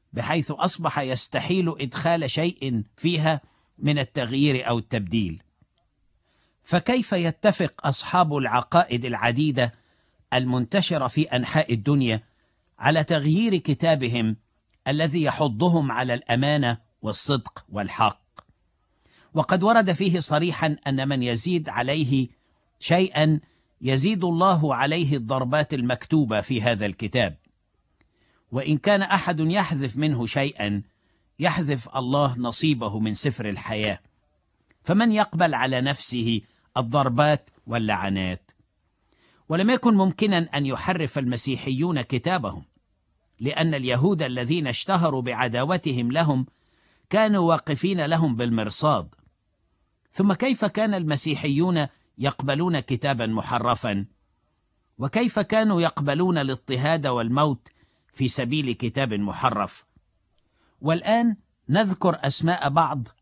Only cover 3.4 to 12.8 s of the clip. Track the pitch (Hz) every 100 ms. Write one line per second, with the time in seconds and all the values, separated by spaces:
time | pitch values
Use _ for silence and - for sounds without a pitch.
3.4 | - _ _ - 143 147 131 147 120 131
4.4 | 147 131 117 117 110 117 92 113 95 82
5.4 | _ _ _ _ _ _ _ _ _ _
6.4 | _ _ - 175 - 247 214 185 170 -
7.4 | 214 - 160 - 151 127 - 185 165 147
8.4 | 139 120 - - - 123 123 113 117 120
9.4 | 151 131 120 - _ _ _ _ _ 127
10.4 | 127 127 117 196 - 160 131 - 151 127
11.4 | 123 156 151 113 101 143 123 110 - _
12.4 | _ _ _ -